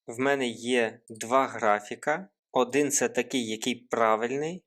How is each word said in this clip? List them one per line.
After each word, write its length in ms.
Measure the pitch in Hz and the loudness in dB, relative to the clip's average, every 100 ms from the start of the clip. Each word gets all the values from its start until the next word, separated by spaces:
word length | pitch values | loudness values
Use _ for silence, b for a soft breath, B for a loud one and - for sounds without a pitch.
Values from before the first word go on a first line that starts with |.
| - | -12
В 120 | 117 | -2
мене 300 | 135 139 123 | 0 0 -2
є 520 | 117 117 123 113 107 - | -4 0 0 0 -4 -14
два 380 | 113 113 131 127 | -12 0 2 2
графіка. 840 | 117 107 104 - 117 - 156 190 _ _ | 0 2 2 0 -6 -2 -2 -4 _ _
Один 380 | 131 120 139 147 | 0 2 2 2
це 180 | 143 120 | 2 0
такий, 400 | - 120 135 113 | 0 -2 -2 -2
який 260 | 110 127 | -4 -4
правильний, 920 | 120 123 113 113 110 117 139 151 185 | -4 -4 0 4 4 0 -2 -4 -8